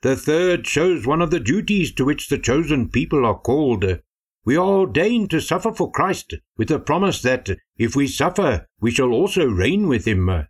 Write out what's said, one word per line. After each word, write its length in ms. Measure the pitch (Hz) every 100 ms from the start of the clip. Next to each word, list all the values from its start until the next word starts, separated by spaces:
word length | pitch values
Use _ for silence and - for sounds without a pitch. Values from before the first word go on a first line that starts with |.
The 140 | - 135
third 520 | - 156 180 175 -
shows 380 | 147 180 170 110
one 160 | 156
of 100 | 170
the 100 | 170
duties 500 | 110 180 - 202 156 -
to 100 | 131
which 240 | 147 -
the 80 | 139
chosen 520 | - 135 160 147 117
people 360 | 120 156 160 120
are 140 | 98
called. 600 | - 139 147 110 95 87 _ _ _ _ -
We 100 | 147
are 240 | 185 196
ordained 500 | 180 107 196 240 202
to 100 | 160
suffer 320 | - 165 226
for 180 | - 175
Christ, 440 | - 180 - - 101 _ -
with 140 | 110
the 100 | 151
promise 420 | - 156 196 -
that, 260 | 123 127 160 90 _ _
if 200 | 117 127
we 100 | 139
suffer, 600 | - 156 180 175 95 - _
we 120 | 117
shall 200 | 120 127
also 340 | 120 190 185 143
reign 440 | 95 104 196 196
with 160 | 120 113
him. 240 | 98 90 87 76